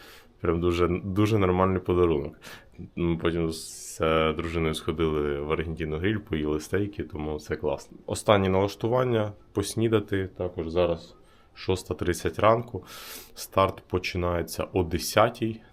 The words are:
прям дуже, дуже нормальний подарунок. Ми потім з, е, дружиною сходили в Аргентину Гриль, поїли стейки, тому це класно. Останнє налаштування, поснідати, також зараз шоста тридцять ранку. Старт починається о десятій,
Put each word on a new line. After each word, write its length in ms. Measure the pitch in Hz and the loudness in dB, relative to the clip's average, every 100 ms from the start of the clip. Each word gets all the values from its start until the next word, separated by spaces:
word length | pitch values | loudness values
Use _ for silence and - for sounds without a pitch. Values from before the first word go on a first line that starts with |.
| - - - - | -20 -20 -20 -4
прям 200 | 87 85 | 0 2
дуже, 280 | 87 87 85 90 | 2 4 2 2
дуже 340 | 101 92 107 110 | 0 2 4 4
нормальний 420 | 92 92 95 92 | 4 4 4 2
подарунок. 540 | - 90 85 73 73 - - - - - 92 - | 2 4 4 2 -2 -12 -20 -20 -20 -18 -12 -2
Ми 200 | 85 82 | 0 2
потім 360 | 85 85 82 | 0 0 -2
з, 480 | 80 - - - - | -4 -12 -14 -14 -2
е, 320 | 80 80 80 | 2 4 2
дружиною 420 | 78 82 82 80 | 0 -4 -2 -2
сходили 640 | 78 - 80 80 76 73 71 | -2 -4 0 0 0 0 -2
в 120 | 76 | -2
Аргентину 460 | 78 80 82 78 78 | -2 -2 -4 -4 -2
Гриль, 200 | 95 107 | -2 -2
поїли 420 | - 78 76 76 | -2 -2 0 -2
стейки, 420 | - 95 101 - | -2 -2 -2 -6
тому 380 | 78 80 76 76 | -8 -6 -6 -6
це 160 | - 76 | -6 -4
класно. 420 | 76 71 - - - | -2 -4 -8 -16 -8
Останнє 420 | 104 - 101 92 | -2 4 6 6
налаштування, 840 | 95 101 - 113 127 123 113 104 101 - | 2 2 0 0 0 2 0 -2 -6 -8
поснідати, 760 | 101 92 110 113 110 - 98 95 - | -6 -4 0 2 2 2 -2 -4 -4
також 320 | 90 92 82 | -6 -4 -2
зараз 460 | 85 85 82 - - - - _ | 2 2 0 -6 -20 -20 -20 _
шоста 400 | - - 92 - | -8 -2 -2 -2
тридцять 440 | - 90 85 85 - | -2 0 0 -2 2
ранку. 460 | 104 113 120 92 - - - - - | 4 4 0 -12 -12 -18 -16 -16 -16
Старт 480 | - - 98 95 - - | -16 -2 2 2 0 -4
починається 800 | 90 - 90 87 85 82 - - | -4 -2 -2 -2 -2 -4 -6 -2
о 100 | 95 | 0
десятій, 800 | 85 82 - 104 117 - 113 110 - | 0 -2 2 4 4 2 -6 -6 -8